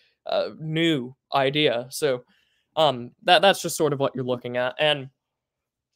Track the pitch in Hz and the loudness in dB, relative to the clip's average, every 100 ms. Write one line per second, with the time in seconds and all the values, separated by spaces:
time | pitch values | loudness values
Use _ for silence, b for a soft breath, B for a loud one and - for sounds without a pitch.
0 | _ _ - 98 90 107 156 156 165 147 | _ _ -4 -4 -4 -8 -6 0 0 0
1 | 120 - - 139 135 151 151 117 131 - | -4 -14 -4 0 0 2 0 0 -6 -4
2 | 147 123 - _ _ _ _ - 151 123 | -2 -2 -8 _ _ _ _ 2 2 2
3 | 123 _ - 175 196 180 170 - 151 139 | -8 _ 4 6 6 2 -2 -2 -2 0
4 | 139 139 123 123 123 123 127 - 151 147 | -4 -4 -4 -4 -4 -4 -4 0 0 0
5 | 131 _ _ _ _ _ _ _ _ | -6 _ _ _ _ _ _ _ _